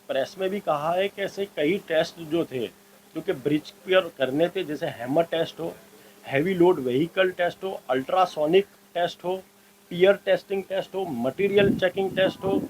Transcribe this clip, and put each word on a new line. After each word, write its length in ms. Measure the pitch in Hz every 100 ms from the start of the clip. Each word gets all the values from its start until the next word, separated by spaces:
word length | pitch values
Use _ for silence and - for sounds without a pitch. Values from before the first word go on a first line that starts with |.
| -
प्रेस 280 | 135 151 185
में 100 | 190
भी 100 | 202
कहा 300 | 175 151 151
है 140 | 180 196
कि 140 | -
ऐसे 240 | 190 196 202
कई 300 | - 151 190 -
टेस्ट 320 | 160 160 -
जो 220 | 165 165 156
थे, 200 | 127 104 - _ - - 160
जो 60 |
कि 120 | 160 156
ब्रिज 340 | 143 151 -
पर 380 | - - 185 170 -
करने 300 | 131 139 175
थे, 140 | 190
जैसे 240 | 160 151 160
हैमर 360 | 131 120 156
टेस्ट 360 | 165 165 165 -
हो, 140 | 165 175 - - - - -
हैवी 280 | 139 170
लोड 260 | 190 175 170
व्हीकल 520 | 127 127 165 - 190
टेस्ट 320 | 180 175 -
हो, 160 | 190 196 -
अल्ट्रासोनिक 760 | 131 135 185 185 - 151 185 196 _ _ 175
टेस्ट 280 | 175 -
हो, 120 | 175 190 - _ _ _ -
पियर 280 | 175 185 196 -
टेस्टिंग 380 | 185 - 196
टेस्ट 320 | 185 190 - 185
हो, 100 | 185
मटेरियल 720 | 123 127 131 202 202 196 -
चेकिंग 360 | 185 190 190 185
टेस्ट 280 | 190 -
हो, 180 | 190 196 -